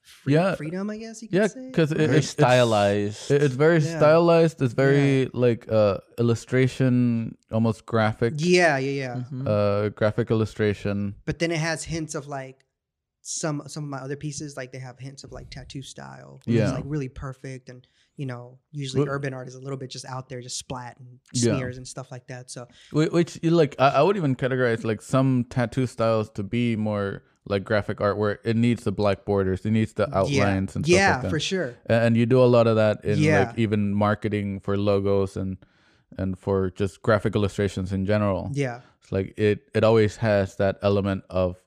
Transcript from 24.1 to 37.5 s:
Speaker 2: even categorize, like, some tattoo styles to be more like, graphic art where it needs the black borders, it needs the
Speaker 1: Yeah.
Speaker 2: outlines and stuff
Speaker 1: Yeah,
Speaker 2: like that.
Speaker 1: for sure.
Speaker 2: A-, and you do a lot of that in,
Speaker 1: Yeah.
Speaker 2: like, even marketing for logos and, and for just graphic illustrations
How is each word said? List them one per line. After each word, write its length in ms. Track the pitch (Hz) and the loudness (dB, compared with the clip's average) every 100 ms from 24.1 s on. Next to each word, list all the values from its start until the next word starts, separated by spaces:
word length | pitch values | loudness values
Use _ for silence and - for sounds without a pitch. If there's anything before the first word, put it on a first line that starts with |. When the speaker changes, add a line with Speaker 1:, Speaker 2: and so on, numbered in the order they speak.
| 208 | 2
Speaker 2:
even 180 | 156 127 | 0 -2
categorize, 480 | 135 127 127 113 | -2 0 0 0
like, 160 | 110 107 | -2 -4
some 440 | - 135 135 127 117 | -2 0 2 0 -2
tattoo 380 | - 120 - 127 | -2 -2 -2 -4
styles 420 | - 113 110 110 | -2 0 0 -2
to 100 | - | -6
be 340 | 98 120 120 110 | -6 -2 0 -2
more 460 | 107 104 101 - _ _ - | -2 -4 -4 -8 _ _ -4
like, 180 | 101 | -4
graphic 360 | 92 107 - 104 | 0 -2 0 -2
art 160 | 101 98 | 0 0
where 220 | 104 101 | -2 -2
it 120 | - 113 | -2 2
needs 280 | 117 117 | 2 2
the 80 | - | -2
black 320 | 98 104 98 | 0 0 0
borders, 400 | - 101 95 92 107 | 0 0 2 -2 0
it 40 | |
needs 200 | 110 110 | 0 0
the 120 | - 104 | -2 -2
Speaker 1:
Yeah. 100 | 95 | 0
Speaker 2:
outlines 600 | 98 139 101 95 95 - | 0 2 2 0 -2 -4
and 100 | 143 | 2
stuff 120 | 180 | 4
Speaker 1:
Yeah, 80 | 196 | 4
Speaker 2:
like 140 | 139 | 0
that. 80 | 98 | -2
Speaker 1:
for 100 | 151 | -4
sure. 340 | - 190 143 120 - | -4 -4 -6 -10 0
Speaker 2:
A-, 60 | 113 117 | 2 4
and 100 | 117 | 4
you 100 | 117 | 4
do 160 | 127 | 6
a 40 | 123 | 6
lot 200 | 120 113 | 6 6
of 100 | 110 | 4
that 280 | 107 104 | 2 2
in, 160 | - 104 | 0 2
Speaker 1:
Yeah. 120 | 151 | 4
Speaker 2:
like, 260 | 151 120 117 | 4 2 0
even 360 | 110 107 101 | 0 0 0
marketing 680 | 101 104 107 110 104 101 98 | 0 0 0 -2 -4 -4 -6
for 160 | - 98 | -4 -2
logos 600 | 101 98 98 98 95 - | 2 0 2 0 0 -4
and, 220 | 95 95 _ _ _ _ _ - | -8 -8 _ _ _ _ _ -6
and 200 | 95 92 | -6 -4
for 320 | - 98 95 | -2 0 0
just 320 | - 101 - | -2 -6 -4
graphic 320 | - 107 110 | 0 2 2
illustrations 580 | 101 101 | 0 -2